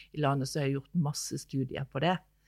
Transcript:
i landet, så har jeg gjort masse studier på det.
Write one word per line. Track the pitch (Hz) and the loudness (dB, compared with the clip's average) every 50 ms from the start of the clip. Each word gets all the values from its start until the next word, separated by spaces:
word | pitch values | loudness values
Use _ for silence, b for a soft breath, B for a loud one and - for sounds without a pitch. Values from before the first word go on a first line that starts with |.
| B B - | B B -4
i | 156 | 0
landet, | 147 139 139 139 131 135 | 2 2 2 2 0 -2
så | - 160 | 0 0
har | 143 135 | 0 0
jeg | 139 139 | 0 -2
gjort | 139 _ - | -4 _ 0
masse | 175 151 147 151 - - - - 139 | 0 0 0 0 -4 -4 -6 -6 -6
studier | - - - 135 131 127 - - 139 - | -6 -4 -2 -2 -2 -2 -2 -4 -6 -4
på | - 135 | -2 0
det. | 147 170 185 170 - _ _ B B | 2 2 2 0 -2 _ _ B B